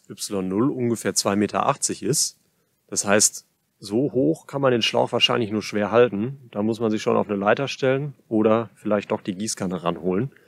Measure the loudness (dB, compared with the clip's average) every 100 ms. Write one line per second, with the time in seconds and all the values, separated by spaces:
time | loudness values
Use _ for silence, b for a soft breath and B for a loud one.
0 | -20 -12 -8 -6 -2 0 0 0 -2 -2
1 | -2 -2 0 0 0 0 0 -2 -4 -4
2 | -2 0 -2 -6 _ _ _ _ -10 -6
3 | 2 4 4 0 _ _ _ -18 -4 -2
4 | 0 0 0 0 -4 0 2 2 2 0
5 | 0 2 2 2 0 -2 -2 -2 2 4
6 | 4 2 -4 -6 -10 -2 -2 0 0 0
7 | 0 0 2 0 2 2 0 -2 0 0
8 | -4 -10 -2 2 4 4 0 _ -2 -2
9 | -2 -6 -4 -6 -6 -4 -4 -4 -4 -2
10 | -2 -2 -2 b